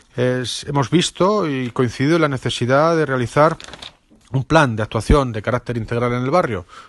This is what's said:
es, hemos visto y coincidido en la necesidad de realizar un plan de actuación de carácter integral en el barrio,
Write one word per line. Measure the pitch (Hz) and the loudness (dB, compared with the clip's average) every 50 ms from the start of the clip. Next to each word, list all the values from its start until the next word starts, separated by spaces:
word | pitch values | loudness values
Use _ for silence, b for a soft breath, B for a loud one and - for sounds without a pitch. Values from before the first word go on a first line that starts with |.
| B B _ | B B _
es, | - 123 127 127 127 123 110 - - - | -2 0 0 0 -2 -4 -6 -8 -10 -8
hemos | - 143 143 131 104 | -4 0 0 0 2
visto | 147 175 170 - - - 175 190 214 208 185 156 | 2 0 0 0 0 0 0 2 2 0 0 -2
y | 139 131 127 120 | -2 -4 -4 -6
coincidido | - - 131 117 - - 131 147 170 | -2 0 -2 -2 0 0 0 2 4
en | 170 160 | 4 2
la | 143 | 2
necesidad | 139 120 - 123 - - 123 117 135 139 156 165 170 | 0 -2 -4 -4 -4 -2 0 2 2 2 4 2 2
de | 160 151 | 0 0
realizar | 135 135 127 120 117 - 147 151 160 165 - - - - - - - - _ _ _ _ - _ _ - | 0 0 -2 -2 -2 2 4 4 4 2 0 -10 -20 -18 -18 -20 -20 -20 _ _ _ _ -20 _ _ -4
un | 135 123 | -4 -2
plan | - 151 165 147 127 110 | 2 4 4 4 4 2
de | 107 107 | -2 -4
actuación | - - 113 - - 147 147 135 123 110 | -2 -4 -6 2 4 4 4 4 0 -4
de | 107 98 | -6 -4
carácter | 117 120 120 - - 117 | -2 -4 -4 -4 -4 -6
integral | 117 110 - 120 117 120 123 120 | -6 -4 -4 -4 -2 -2 -2 -2
en | 123 123 | -2 -2
el | 131 | 0
barrio, | 151 180 175 139 107 87 85 B B B B | 0 0 0 0 -4 -6 -8 B B B B